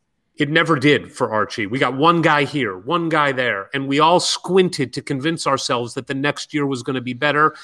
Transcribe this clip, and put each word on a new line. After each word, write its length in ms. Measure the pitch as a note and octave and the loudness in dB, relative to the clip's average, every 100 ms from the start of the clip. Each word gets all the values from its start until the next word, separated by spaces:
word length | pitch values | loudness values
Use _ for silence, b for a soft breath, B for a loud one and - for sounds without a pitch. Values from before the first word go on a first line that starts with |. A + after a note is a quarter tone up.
| _ _ _ - | _ _ _ -4
It 120 | D3 | 0
never 280 | D#3+ E3 D3+ | 2 2 2
did 320 | C#3+ B2+ F#2 | 4 2 0
for 200 | - A#2+ | -4 -2
Archie. 360 | G#2+ G2+ - G2 | 0 -2 -4 -6
We 100 | C3 | -2
got 180 | C3+ C3 | -2 2
one 260 | D#3+ E3+ | 2 4
guy 240 | D#3+ D3 C#3 | 4 2 0
here, 320 | D3 A2+ F#2 | -2 -4 -4
one 320 | A2 F3 E3 | -4 -2 0
guy 220 | D#3 C#3+ | 0 0
there, 380 | C3 B2 G2 G2 | 0 -2 -4 -6
and 140 | C#3 C3+ | -6 -2
we 120 | C#3+ | 2
all 200 | D#3 F3 | 4 4
squinted 760 | - - - F#3+ F#3 F3 B2+ | 2 -4 0 2 2 0 -6
to 80 | - | -6
convince 440 | - C#3 D3 E3 D3+ | -6 -4 -4 -2 -2
ourselves 480 | C3+ - B2 A#2+ | -2 0 -4 -4
that 140 | - B2+ | -8 -6
the 60 | |
next 400 | C#3 C#3+ D3 - | -2 -2 -2 -6
year 120 | D3+ C#3+ | -4 -2
was 180 | C3 | -2
gonna 180 | A#2 C3 | -4 -6
be 120 | B2 | -6
better, 420 | B2 D3 C#3+ D#3 - | -2 0 4 2 0